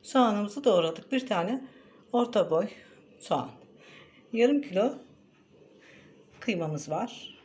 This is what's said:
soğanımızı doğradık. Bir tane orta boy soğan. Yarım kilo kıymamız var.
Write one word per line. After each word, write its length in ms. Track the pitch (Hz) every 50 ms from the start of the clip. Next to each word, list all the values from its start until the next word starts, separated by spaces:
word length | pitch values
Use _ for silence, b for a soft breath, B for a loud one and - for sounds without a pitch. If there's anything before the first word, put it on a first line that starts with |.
soğanımızı 600 | _ - - 269 247 226 208 208 208 202 - 285 277
doğradık. 480 | 247 196 175 165 160 160 - - -
Bir 160 | 269 262 254 -
tane 360 | 214 175 170 190 247 269 B B B B B B B B B B -
orta 360 | 240 240 240 240 214 175 170
boy 180 | 160 160 196 208 - B B B B B B B - -
soğan. 320 | - - 180 139 120 113 - - - - - B B B B B B B B B B B -
Yarım 280 | 226 233 254 294 285
kilo 320 | - - 180 185 214 269 285 - - - - _ _ _ _ _ _ _ _ - - - _ B B B B B B B B B B _ _ -
kıymamız 500 | - - 214 175 165 160 156 147 151 151
var. 500 | 151 170 226 240 - - - - - -